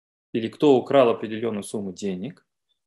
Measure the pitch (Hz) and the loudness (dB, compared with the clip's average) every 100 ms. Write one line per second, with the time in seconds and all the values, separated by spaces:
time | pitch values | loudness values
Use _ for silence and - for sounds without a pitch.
0 | _ _ _ 120 110 - 151 127 - 139 | _ _ _ -6 -6 2 4 4 4 4
1 | 120 110 110 110 113 104 98 110 98 90 | 4 2 -6 -6 -6 -6 -8 -10 -10 -8
2 | 101 92 107 - _ _ _ _ | -8 -6 -10 -14 _ _ _ _